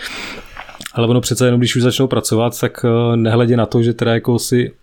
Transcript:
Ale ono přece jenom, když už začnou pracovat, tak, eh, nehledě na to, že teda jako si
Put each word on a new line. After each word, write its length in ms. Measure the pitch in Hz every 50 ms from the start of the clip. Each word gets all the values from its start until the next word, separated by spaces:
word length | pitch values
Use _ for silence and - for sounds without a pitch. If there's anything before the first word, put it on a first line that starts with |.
| - - - - - - - - - - - - - - - - - - -
Ale 140 | - 117 113
ono 140 | 123 123
přece 240 | 117 - 120 - 127
jenom, 140 | 123 120 120
když 160 | 123 117 -
už 60 | 131 117
začnou 240 | 127 113 - 131 123
pracovat, 520 | - 117 - - - 110 117 120 113 -
tak, 260 | - 117 - - -
eh, 320 | 120 117 117 120 117 117 117
nehledě 400 | 113 113 110 117 123 113 123 117
na 80 | 110
to, 180 | - - 120 117
že 100 | 120 117
teda 200 | - 120 117 113
jako 260 | 117 - - 120 113
si 320 | - - 127 123 120 - - _